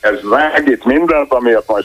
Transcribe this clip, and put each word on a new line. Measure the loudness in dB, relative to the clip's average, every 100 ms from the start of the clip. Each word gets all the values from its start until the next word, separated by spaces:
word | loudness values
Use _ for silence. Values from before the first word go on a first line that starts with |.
Ez | -2 -2
vágít | -2 0 0 0 0 0
mindent, | 0 0 2 0 0
amiért | 0 2 0 0
majd | -4